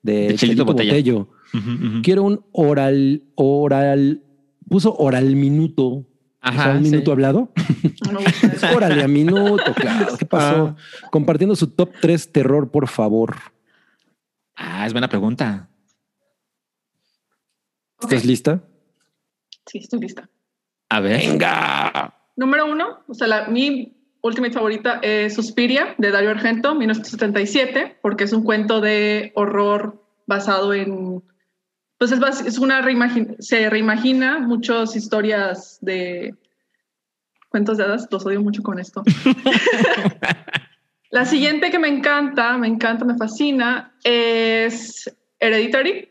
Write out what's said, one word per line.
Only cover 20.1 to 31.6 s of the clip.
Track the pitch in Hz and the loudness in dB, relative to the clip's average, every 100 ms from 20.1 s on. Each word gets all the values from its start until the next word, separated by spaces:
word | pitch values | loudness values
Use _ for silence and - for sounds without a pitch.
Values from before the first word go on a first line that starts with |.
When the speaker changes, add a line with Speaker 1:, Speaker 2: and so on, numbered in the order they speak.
| 190 - _ _ _ _ _ _ | -14 -20 _ _ _ _ _ _
Speaker 2:
A | 107 | -2
ver. | 98 113 | 0 0
Speaker 1:
Venga. | - - - - - 143 - - - _ _ - | 0 0 0 0 -2 -2 -2 -4 -8 _ _ -4
Speaker 3:
Número | 262 294 302 | 0 0 0
uno, | 302 392 480 - | -2 -4 -8 -18
o | |
sea, | 240 226 | -6 -2
la, | 214 214 | -2 -2
mi | 233 285 269 226 _ _ _ | -2 0 -2 -8 _ _ _
ultimate | 233 226 247 | -6 -4 -4
favorita | 240 220 214 240 233 | -2 -4 -2 -4 -4
es | 214 214 214 | -2 -2 -2
Suspiria, | 214 220 - 240 269 370 - | -4 -4 -2 0 0 -2 -2
de | 208 | 0
Dario | 196 208 | 2 0
Argento, | 214 226 233 277 | 0 -2 0 0
mil | 311 214 | 0 0
novecientos | 220 - | -2 -6
setenta | 220 214 202 | -4 -2 -2
y | 202 | -2
siete, | 277 254 254 - - | 0 0 -2 -6 -6
porque | 208 208 | -6 -2
es | 202 | -2
un | 220 | 0
cuento | 220 214 214 220 | 0 0 0 0
de | 208 214 208 214 214 - | 2 0 0 -2 -4 -2
horror | 202 202 202 208 208 - _ _ - | -2 0 0 0 -4 -12 _ _ -6
basado | 196 196 196 202 | -4 0 0 0
en, | 202 196 190 185 180 _ _ _ _ | -2 -4 -6 -6 -8 _ _ _ _